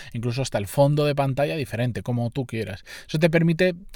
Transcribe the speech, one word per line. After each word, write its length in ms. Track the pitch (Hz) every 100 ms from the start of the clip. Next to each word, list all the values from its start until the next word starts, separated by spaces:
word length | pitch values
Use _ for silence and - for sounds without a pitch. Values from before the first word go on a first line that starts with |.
| -
incluso 300 | 120 120 120
hasta 140 | 127 110
el 100 | 104
fondo 380 | - 143 147
de 100 | 147
pantalla 420 | 139 135 131 151 160
diferente, 460 | 127 110 123 104
como 280 | 123 120 117
tú 160 | - 117
quieras. 380 | 113 101 98 - - -
Eso 120 | 156
te 100 | 165
permite 460 | 165 165 165 185 175 196